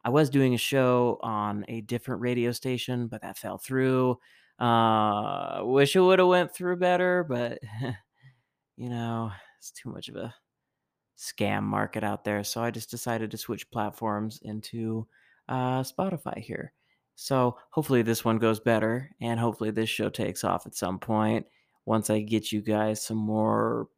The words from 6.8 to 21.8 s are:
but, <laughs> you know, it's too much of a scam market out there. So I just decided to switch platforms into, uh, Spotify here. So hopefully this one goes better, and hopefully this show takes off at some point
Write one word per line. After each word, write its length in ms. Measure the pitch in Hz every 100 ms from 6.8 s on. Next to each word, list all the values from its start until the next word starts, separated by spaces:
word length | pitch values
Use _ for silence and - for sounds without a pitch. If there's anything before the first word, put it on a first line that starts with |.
| 180 180 180 180
but, 360 | 165 120 120 120 110 110
<laughs> 920 | 127 98 _ _ 131 _ _ _ _ -
you 120 | 123
know, 420 | 120 117 117 113 95 - _
it's 120 | -
too 180 | - -
much 180 | 95 -
of 80 | -
a 180 | 117 - _ _ _ _ _ _ _ _
scam 460 | - - 104 104
market 400 | 101 101 104 110
out 200 | 107 104
there. 200 | 107 104
So 180 | 104 117
I 80 | 117
just 200 | 113 -
decided 400 | 120 - 113 110
to 60 | 110
switch 320 | - 104 -
platforms 720 | 117 104 - 110 104 107 107
into, 640 | 107 107 - 117 110 113 110 _ _ _ -
uh, 340 | 127 127 131
Spotify 560 | 131 - 190 175 - -
here. 340 | 110 - - _ _ _ _ -
So 420 | - 131 123 - _
hopefully 320 | - 147 127
this 220 | 110 113
one 140 | 117 113
goes 220 | 113 107
better, 500 | 117 110 110 120 135 _
and 180 | 117 113
hopefully 300 | 117 104 110
this 200 | 110 113
show 180 | - 107
takes 340 | - 101 95
off 220 | 98 90 -
at 80 |
some 240 | - 92 95
point 480 | - 107 107 113 - _ _ _